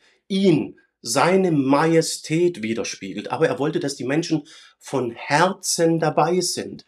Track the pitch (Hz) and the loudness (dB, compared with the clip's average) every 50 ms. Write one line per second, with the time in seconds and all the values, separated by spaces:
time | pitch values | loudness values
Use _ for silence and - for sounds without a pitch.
0 | _ _ _ _ _ - 196 190 196 190 156 127 101 - - _ _ _ _ _ | _ _ _ _ _ -4 -2 2 4 4 4 4 2 -2 -10 _ _ _ _ _
1 | - 117 113 139 135 170 190 196 185 175 160 143 131 131 139 143 160 165 165 165 | -8 -4 0 2 2 4 4 4 2 2 2 2 2 2 2 2 2 4 4 2
2 | 160 - - - - - 156 165 175 175 170 113 110 110 113 104 95 - - - | 2 0 -4 -8 -8 -4 -2 0 0 0 -2 -2 -6 -4 -4 -4 -6 -8 -8 -12
3 | 98 95 82 101 101 - - 123 160 - 131 107 135 156 160 165 - 139 - - | -12 -10 -10 -8 -8 -6 -2 0 0 0 0 0 -2 -2 -2 -2 -4 -4 -6 -6
4 | 123 127 139 156 165 - 160 147 - - - - - - _ _ - - - 135 | -6 -2 -2 -2 -2 0 -2 -4 -4 -6 -20 -20 -20 -20 _ _ -12 -6 -4 -4
5 | 123 117 113 - - - 143 151 180 190 196 - - - - - 165 165 165 165 | -4 -4 -6 -10 -4 0 2 4 4 2 0 -2 -6 -4 0 2 2 2 2 2
6 | 165 151 - 160 151 165 180 185 175 - - 120 95 98 - - - | 0 0 2 2 2 2 2 -2 -2 -4 -4 -6 -8 -10 -10 -16 -18